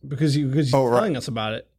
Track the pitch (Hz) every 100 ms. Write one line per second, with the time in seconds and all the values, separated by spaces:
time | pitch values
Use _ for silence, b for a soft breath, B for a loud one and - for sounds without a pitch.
0 | 135 135 156 143 139 135 143 135 131 120
1 | 113 139 117 113 107 110 -